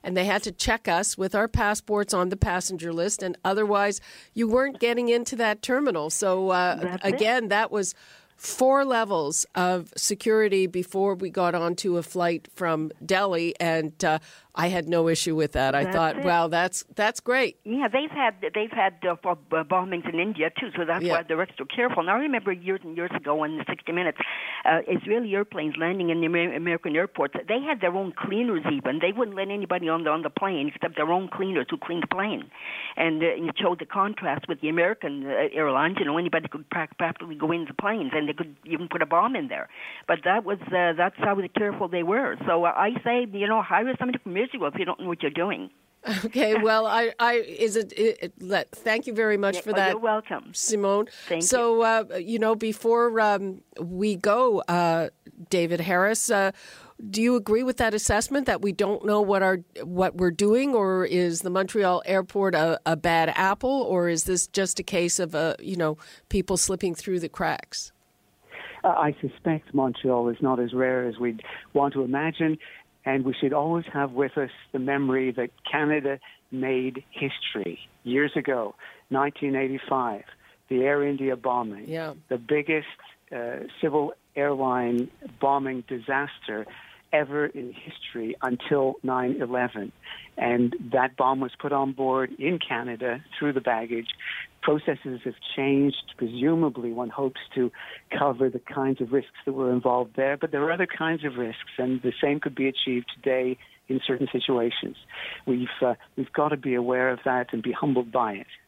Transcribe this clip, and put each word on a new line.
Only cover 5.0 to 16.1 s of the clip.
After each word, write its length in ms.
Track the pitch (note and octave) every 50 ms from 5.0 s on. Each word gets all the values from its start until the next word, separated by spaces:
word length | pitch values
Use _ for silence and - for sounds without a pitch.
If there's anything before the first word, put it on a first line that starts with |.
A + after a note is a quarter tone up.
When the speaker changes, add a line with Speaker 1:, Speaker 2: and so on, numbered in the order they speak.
| A#3+ A#3
Speaker 1:
into 260 | A#3+ A#3+ A#3+ - C#4
that 280 | A3+ A#3 G#3+ G#3 G#3+
terminal. 480 | - - B3 C4+ D4 C4 F#3+ D#3+ D3 D#3+
So, 400 | - - G#3 F#3+ F#3 F#3 F#3+ F#3+
uh, 260 | F#3 F3+ F3+ F3+ E3+
Speaker 2:
That's 280 | - - F3+ F3+ F3+ -
it. 100 | G3 F#3+
Speaker 1:
again, 340 | - G#3+ A3 B3 B3+ A3+ F#3+
that 240 | G3+ G#3 A3+ -
was 220 | - G#3 F#3+ - - - - - - - _ _ _
four 480 | _ - - - - B3+ C4 C4+ C#4 C#4
levels 640 | C4+ B3 A3+ A3+ G3+ G3+ E3 D3+ C#3+ E3 - - - -
of 380 | F#3 F3+ F3+ F#3 F3+ E3 - -
security 680 | - - - G#3 G3 - A3+ A3 A3 G#3+ G#3 G3 F#3+ F#3+
before 480 | F3+ F3+ F3+ F3 - - F#3+ G3 G3+ G3
we 160 | F3+ F#3+ F3+
got 240 | D#3+ G3 F3+ F3 E3+
onto 420 | F3 E3+ E3+ F3+ E3+ - F#3+ F3
a 60 | E3+
flight 460 | D#3 - - F#3 F3 F3 E3+ D#3 - - -
from 380 | - F#3 E3+ D#3+ D#3 D#3 D#3 - _ -
Delhi, 500 | D#3+ F#3+ F#3+ G3+ G3 F3+ E3+ E3+ E3+ - -
and, 460 | E3+ E3+ D#3+ D#3+ D#3 D#3 D#3 _ F#3+
uh, 140 | D#3+ D#3 D#3 - - - - _ _ _
I 140 | - E3 F3
had 180 | F#3 F3 D#3+
no 220 | D#3 F3 E3+ E3 E3
issue 260 | E3 - - F3 D#3+
with 180 | D#3 D3+ D3
that. 220 | - C#3 C3 C3+ C3
I 100 | - -
Speaker 2:
That's 120 | F#3 F#3
Speaker 1:
thought, 220 | E3 E3 D#3+